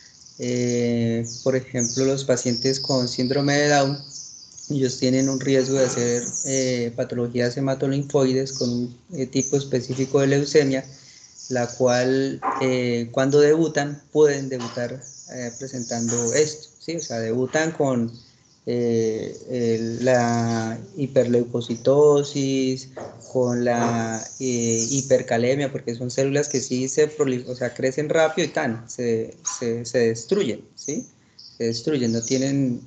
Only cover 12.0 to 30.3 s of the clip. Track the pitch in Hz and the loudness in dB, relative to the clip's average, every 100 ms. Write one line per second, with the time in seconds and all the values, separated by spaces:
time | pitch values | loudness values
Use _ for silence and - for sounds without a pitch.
12 | 127 135 135 135 - - 131 127 123 120 | 2 2 0 -2 -4 0 0 2 0 -2
13 | 117 127 135 147 147 156 156 151 143 147 | -2 0 4 6 6 6 2 0 -4 -6
14 | _ 151 151 139 135 127 120 123 120 131 | _ 4 4 4 -4 -6 -6 -4 -6 -6
15 | - - - 127 120 117 131 127 117 117 | -14 -20 -14 -10 -10 -10 -10 -8 -6 -4
16 | 117 120 117 135 151 - - - - 165 | -2 0 0 2 0 -2 -16 -14 -8 -8
17 | - 117 113 123 127 156 160 160 143 127 | -6 -4 -2 -2 0 0 0 0 0 0
18 | 117 - - _ _ _ - 120 120 113 | -2 -6 -20 _ _ _ -6 -2 0 2
19 | 113 110 - - - 127 117 113 113 117 | 0 -2 -6 -10 -8 -2 0 0 -2 0
20 | 127 127 117 117 117 113 113 113 - - | 4 4 4 2 0 0 -2 -6 -10 -6
21 | 135 135 120 120 120 120 - 113 127 139 | 0 2 4 2 2 -4 -4 -2 4 6
22 | 147 143 143 143 135 135 131 131 - - | 6 6 2 -2 0 0 0 -2 -8 -14
23 | - - - 131 123 120 120 120 117 117 | -14 -16 -4 0 0 2 2 2 2 0
24 | 113 113 - - 131 120 117 113 117 139 | -2 -6 -8 -6 -2 0 0 0 0 -2
25 | 131 127 120 113 123 139 139 139 - 117 | 2 2 2 0 2 0 -2 -4 -8 -6
26 | 123 127 135 143 147 131 - 127 131 156 | -6 -2 0 0 0 -2 -2 -4 -2 2
27 | 147 151 139 123 123 127 123 - 131 131 | 0 2 -2 -2 -4 -6 -6 -2 -2 -2
28 | 147 160 160 185 151 - 143 113 - - | 0 2 2 2 -2 -2 -2 -4 -8 -4
29 | 120 113 113 - - - 120 117 117 127 | 0 0 -2 -8 -10 -6 -4 -4 -2 2
30 | 113 113 - | 2 0 0